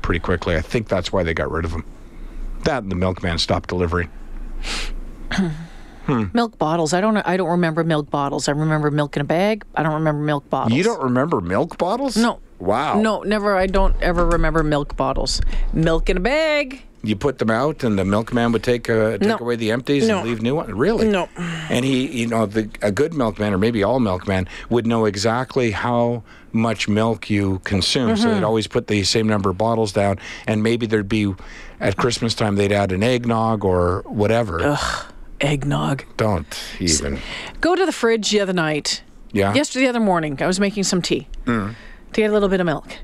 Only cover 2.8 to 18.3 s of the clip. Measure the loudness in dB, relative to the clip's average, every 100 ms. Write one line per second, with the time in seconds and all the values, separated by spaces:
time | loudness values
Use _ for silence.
2.8 | -2 0 0 0 -4 -2 0 -2 -2 -2
3.8 | 0 0 -4 -8 -12 -10 -8 -8 -6 -6
4.8 | -6 -6 -10 -12 -6 -2 -2 -4 -12 -16
5.8 | -18 -10 -2 -2 0 0 -2 0 0 2
6.8 | 2 2 2 0 0 0 2 2 2 2
7.8 | 2 0 0 -2 0 0 0 0 2 2
8.8 | 2 2 0 -2 0 2 2 0 -4 -2
9.8 | 0 2 0 0 0 -2 -2 -2 2 2
10.8 | 2 0 0 2 2 0 0 0 0 -2
11.8 | -2 0 0 2 2 0 -12 -6 0 0
12.8 | 2 2 2 0 0 0 2 2 2 4
13.8 | 4 4 2 2 2 4 4 2 2 0
14.8 | -2 -2 -2 0 -2 0 2 2 0 2
15.8 | 2 2 2 0 2 2 2 0 -2 -8
16.8 | -20 -10 -4 0 -2 0 0 2 0 0
17.8 | 0 0 2 0 0